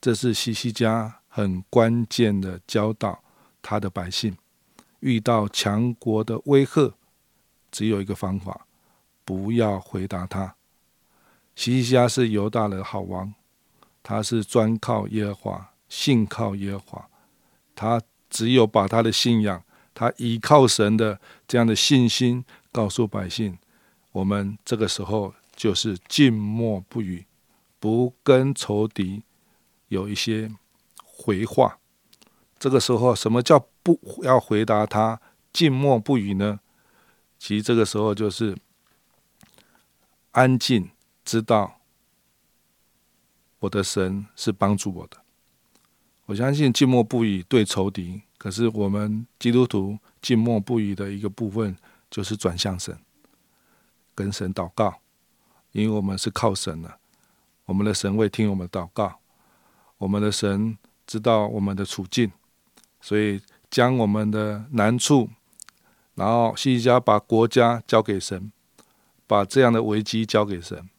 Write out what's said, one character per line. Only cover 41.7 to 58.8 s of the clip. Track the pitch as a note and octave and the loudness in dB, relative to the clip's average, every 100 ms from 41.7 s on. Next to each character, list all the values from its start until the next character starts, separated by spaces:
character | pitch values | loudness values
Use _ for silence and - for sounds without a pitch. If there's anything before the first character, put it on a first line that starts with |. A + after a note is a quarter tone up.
| - _ _ _ _ _ _ _ _ _ _ _ _ _ _ _ _ _ _ | -8 _ _ _ _ _ _ _ _ _ _ _ _ _ _ _ _ _ _
我 | G2 | -4
的 | G#2 | -4
神 | F#2+ - F#2 G2 G2+ - | -2 -2 -2 -4 -10 -6
是 | - | -6
帮 | F#2+ G2+ G#2 | 0 0 0
助 | G#2 | -4
我 | F2+ D#2+ | -10 -16
的。 | - _ _ _ _ _ _ _ _ _ _ - | -20 _ _ _ _ _ _ _ _ _ _ -10
我 | G2+ | -2
相 | B2+ | -2
信 | C#3+ C#3+ | 2 2
静 | A#2 C3 | 4 4
默 | B2+ | 4
不 | G#2+ B2 A2+ | 2 0 0
语 | F#2+ F2 | -2 2
对 | B2 G#2 | 2 2
仇 | - F#2+ | 0 -2
敌， | G2 F2 F#2+ _ _ | -4 -10 -12 _ _
可 | G2+ | -10
是 | G2 A#2 | -2 -2
我 | A2 G2+ | 0 -2
们 | G2+ G#2 G#2+ A#2 _ | 0 -2 -6 -8 _
基 | A#2+ | 2
督 | A#2+ B2 | 2 2
徒 | G#2 F#2+ G#2 _ _ | 0 -4 -8 _ _
静 | - A#2+ | -2 0
默 | A#2 A2+ | 2 -2
不 | G2 A#2+ | -2 -2
语 | G#2 F#2+ | -2 -6
的 | G2 | -8
一 | G2 | -6
个 | G#2 | -8
部 | F#2+ A2 | -6 -6
分 | G#2 G#2+ F#2 _ _ _ | -4 -4 -6 _ _ _
就 | - | -10
是 | F#2+ G#2+ | -8 -4
转 | - F2 | -4 -2
向 | G#2 F#2 | -6 -6
神， | - E2+ _ _ _ _ _ _ _ _ _ _ _ - | -10 -14 _ _ _ _ _ _ _ _ _ _ _ -8
跟 | G2 | -6
神 | G#2 F#2 | -4 -6
祷 | G2 F2+ | -6 -8
告， | - G#2 - _ _ _ _ _ _ _ | -2 -2 -2 _ _ _ _ _ _ _
因 | A2 G#2+ | -2 0
为 | G#2+ | 0
我 | |
们 | G2 F#2+ | -2 -4
是 | - | -6
靠 | - A2+ F#2+ | -2 -2 0
神 | - D#2+ | -6 -8
的， | E2 - _ _ _ _ _ _ - | -14 -18 _ _ _ _ _ _ -4
我 | |
们 | F#2+ G#2 | 0 0
的 | |
神 | G2 G2+ G#2 | 0 -2 0
会 | G#2+ | 0
听 | - G#2+ | 0 -2
我 | G2 | -2
们 | F2+ | -6
的 | |
祷 | F#2+ | -8